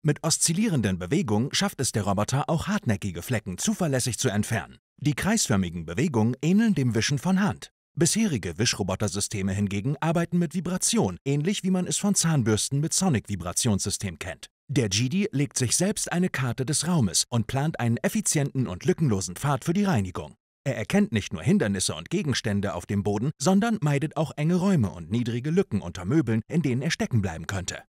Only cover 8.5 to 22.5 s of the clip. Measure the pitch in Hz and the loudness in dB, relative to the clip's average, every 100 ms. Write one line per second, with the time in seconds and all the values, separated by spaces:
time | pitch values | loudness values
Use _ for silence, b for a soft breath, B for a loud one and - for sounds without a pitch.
8.5 | 80 104 - 92 92 104 98 - 101 95 | -2 0 0 -2 0 -2 -2 -4 -2 -2
9.5 | 98 104 101 107 147 156 170 170 175 170 | 0 0 -2 -2 -2 0 0 0 0 0
10.5 | 185 175 180 - 226 120 90 - 143 156 | -2 -4 -2 0 2 0 0 -2 0 0
11.5 | 214 190 185 180 - 202 190 165 156 107 | -2 0 0 0 0 2 2 4 4 4
12.5 | 107 - 139 156 - 190 120 - 98 87 | 2 2 -2 0 0 2 2 0 -6 -4
13.5 | 85 123 98 - - 98 80 92 78 - | 0 2 2 0 -4 -6 -8 -10 -10 -16
14.5 | _ _ 139 110 98 127 180 202 135 143 | _ _ 0 2 2 0 0 0 0 -2
15.5 | - 120 - 185 - - 170 180 - 131 | -2 0 2 0 0 -2 0 0 0 -2
16.5 | 113 120 117 156 175 104 80 - 120 107 | -2 -2 -2 2 2 4 2 2 0 0
17.5 | 135 151 - 120 117 - 113 - 160 139 | -2 -2 -2 0 0 0 0 0 0 0
18.5 | 135 123 90 - 180 156 98 92 87 143 | 0 -2 -2 0 2 2 2 -2 -4 -2
19.5 | 135 - 175 196 135 95 87 76 - _ | -2 0 0 2 2 0 -6 -12 -16 _
20.5 | _ - 113 107 196 202 107 - 90 78 | _ -6 -4 0 2 2 0 -4 -4 2
21.5 | 196 113 98 - 82 85 170 151 117 113 | 4 4 0 -2 -6 -4 -4 -2 -2 0